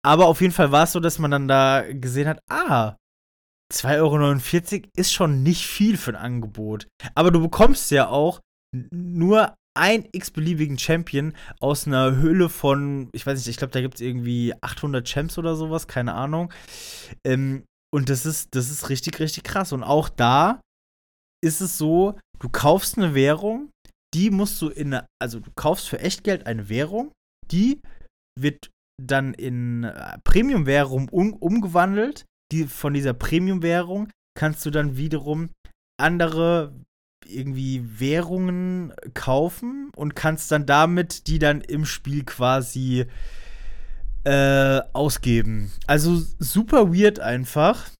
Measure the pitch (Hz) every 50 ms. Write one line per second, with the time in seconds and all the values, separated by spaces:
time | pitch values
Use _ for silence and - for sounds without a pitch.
0 | - 139 151 165 185 165 160 - 180 185 170 - 170 139 143 147 165 165 - 180
1 | 165 165 - - 160 143 143 143 139 135 135 135 135 135 135 135 - - 131 139
2 | 123 127 123 139 143 156 156 - _ _ - 302 359 339 151 120 110 107 104 _
3 | _ _ _ _ _ _ _ _ _ _ _ _ _ _ - - - 127 147 147
4 | 160 151 147 151 147 143 143 135 - - - 170 170 - 202 190 - - _ -
5 | 185 - - - 190 160 143 131 131 165 175 - - - - - 202 220 214 -
6 | - 135 110 80 92 123 123 120 110 107 101 107 107 107 107 104 - _ _ _
7 | - - - 147 165 180 170 165 160 170 - - 214 247 139 - - - 147 139
8 | 123 - 120 143 151 170 170 - _ _ _ _ _ _ - 127 123 - - 175
9 | 180 175 175 170 165 180 214 220 208 - - _ _ _ _ - 165 190 226 226
10 | 202 - - 185 - - _ 160 156 165 175 151 156 143 139 123 - - 160 165
11 | 165 - - 139 147 160 - - - - - - - 139 143 - - 147 139 131
12 | 131 131 135 131 156 160 160 185 175 165 - - - 139 139 143 143 143 143 139
13 | 127 - - 113 - 135 139 131 120 117 117 - 139 127 - 131 127 131 123 -
14 | 117 127 123 123 120 120 120 120 120 117 - - - - - - - 147 139 127
15 | 120 - - 139 147 165 - 170 165 165 160 156 160 156 160 165 - - - 131
16 | 120 120 85 98 131 143 156 165 175 170 - - - - - - - - - -
17 | - - - - _ 131 131 135 135 135 135 135 - _ _ _ _ _ - 143
18 | 135 127 139 123 - 156 156 - - _ - 131 123 127 147 - - - 139 127
19 | - 160 - - 156 156 - - - - - 202 190 - - 131 113 - 143 151
20 | 151 - - - 120 117 127 139 160 196 240 - _ _ _ _ _ _ _ _
21 | _ _ _ _ _ _ _ _ - 160 156 - 190 175 - - 156 156 165 175
22 | 190 202 208 - - _ - - - 120 - - - 147 165 196 - - - 226
23 | 196 165 143 135 135 139 151 151 202 208 226 262 294 294 _ _ _ - _ _
24 | _ _ - 160 190 220 202 190 208 202 - - 165 151 139 151 151 139 135 123
25 | - _ _ _ - 120 117 113 - - - - - 151 180 - - - - -
26 | - 180 190 - - 208 190 170 - 117 117 110 104 98 107 123 147 165 196 226
27 | 262 302 _ _ _ _ _ _ - - 156 175 208 254 285 - - - - -
28 | - - _ _ _ _ _ 120 131 147 143 - - - _ _ _ _ _ -
29 | 131 127 139 135 135 135 - - - 131 123 123 123 120 120 117 120 110 - -
30 | - - - - _ - - 202 226 277 277 196 147 131 139 143 143 135 131 131
31 | 135 139 - 175 190 214 208 - - 170 202 240 202 180 165 175 175 190 196 208
32 | 220 269 294 - - _ _ _ _ _ 151 160 160 135 - - - 147 143 143
33 | 139 135 123 120 - - 151 170 180 190 190 180 165 170 170 175 175 175 185 202
34 | 214 - - _ _ _ _ - 160 156 151 - - 156 143 156 147 147 131 127
35 | 147 156 156 151 131 147 151 160 170 170 - _ _ - - _ _ _ _ -
36 | 135 160 175 175 170 160 160 160 165 170 170 170 156 143 135 131 - _ _ _
37 | _ _ _ _ _ - 101 131 135 139 131 131 135 131 131 127 120 113 107 107
38 | 131 135 151 165 175 165 180 185 185 180 180 180 185 185 185 185 175 139 - -
39 | - - 123 - - - 131 139 156 175 - - 240 240 262 277 277 285 - -
40 | 147 151 151 - - 156 160 156 - - 156 151 143 139 143 147 156 170 175 180
41 | 175 170 - - _ - 160 160 151 147 147 143 - - 147 147 151 - - -
42 | - 139 143 147 131 - - - 127 123 131 135 127 120 - 131 131 127 123 127
43 | 120 120 - - - - - - - - - - - - - - - - - -
44 | - - - - - 143 139 139 139 139 139 139 135 135 135 135 - - - 127
45 | 143 151 - - - 123 113 117 110 110 110 104 104 101 - - - - 143 151
46 | 151 170 175 170 160 - - - 156 120 - 190 226 220 311 269 214 175 165 185
47 | 208 208 208 - - 110 120 127 127 - - 151 151 185 233 - - - -